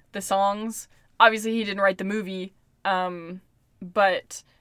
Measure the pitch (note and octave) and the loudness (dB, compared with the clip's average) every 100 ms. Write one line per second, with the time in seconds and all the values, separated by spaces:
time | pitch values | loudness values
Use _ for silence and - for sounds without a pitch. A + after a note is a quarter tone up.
0 | _ G3 - G3 G3 G#3 A3+ A3 - _ | _ -10 -2 2 2 0 -6 -10 -14 _
1 | _ - A3+ A3 A3 A3+ G#3 G3 G3 F#3 | _ 4 6 6 -2 -2 -2 0 2 2
2 | G3 G#3+ F#3+ F#3 F#3+ _ _ _ G3 F#3 | -2 -4 -6 -8 -10 _ _ _ -2 -2
3 | F#3 F3 E3+ F#3 _ _ _ - F3+ G3 | -2 -6 -14 -16 _ _ _ -20 -6 2
4 | G3 F3+ - - - _ | 2 2 -6 -18 -20 _